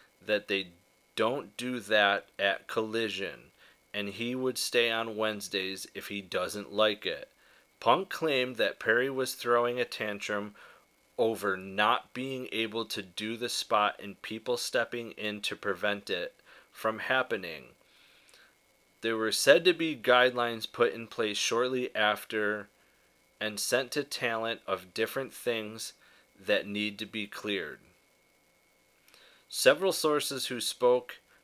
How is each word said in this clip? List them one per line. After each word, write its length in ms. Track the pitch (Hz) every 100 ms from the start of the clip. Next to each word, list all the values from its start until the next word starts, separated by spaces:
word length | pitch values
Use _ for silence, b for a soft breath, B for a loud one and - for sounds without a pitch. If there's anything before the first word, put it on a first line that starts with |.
| b b 101
that 220 | 104 -
they 200 | 98 92 85 _ _ _ -
don't 400 | 110 139 98 -
do 240 | 123 127
that 460 | 101 107 101 101 - -
at 280 | 98 95 -
Collision, 840 | - 110 113 110 95 95 62 58 _ b b _
and 140 | 104 101
he 260 | 95 117
would 240 | 127 127 123
stay 320 | - 123 117
on 260 | 113 113 107
Wednesdays 720 | 110 107 - 98 95 95 -
if 140 | 101 -
he 120 | 101
doesn't 520 | 92 92 90 104 85
like 340 | 101 107 104 95
it. 220 | 76 - _ b b b -
Punk 300 | 113 139 196
claimed 460 | - 160 135 127 113
that 240 | 104 -
Perry 280 | - 117 131
was 260 | 131 127
throwing 460 | - 120 120 120 123
a 40 |
tantrum 720 | 120 - 107 101 - 104 104 - B B B _ _ -
over 400 | 113 107 101 92
not 560 | 95 98 107 123 -
being 360 | 127 135 131 127
able 320 | 110 113 113
to 180 | 110 -
do 340 | 92 87 107 113
the 120 | 120
spot 500 | - - 107 104 -
and 200 | 101 95
people 340 | - 110 127 120
stepping 560 | - 127 117 120 117
in 280 | - 107 104
to 160 | - 107
prevent 540 | 104 90 104 101 -
it 240 | 90 87 _ B B B
from 300 | - 110 110
happening. 640 | - 131 127 110 87 78 60 - b b b b b b b b _ _ _ _
There 160 | 113 113
were 160 | 110
said 320 | 101 - 160
to 80 | 170
be 240 | 165 160 139
guidelines 720 | 110 123 127 123 120 113 -
put 220 | - 120
in 140 | 107 113
place 300 | - 110 104
shortly 580 | - 117 127 131 123
after 720 | - 107 104 - 110 104 104 101 b b b b b b -
and 180 | 107 104
sent 340 | - 127 127
to 120 | 151
talent 560 | 139 - 123 113 113 117 -
of 280 | 92 92
different 380 | 98 110 139 127
things 600 | - - 113 107 110 - - b b b _
that 240 | 95 101 92
need 300 | 104 104 101
to 60 | 104
be 200 | 110 101
cleared. 540 | - 107 101 78 67 - _ _ _ _ _ _ _ _ _ _ _ b b b b b
Several 440 | - 131 151 190
sources 540 | - 156 147 - 135 -
who 140 | 123
spoke 600 | - - 123 123 123 - _ b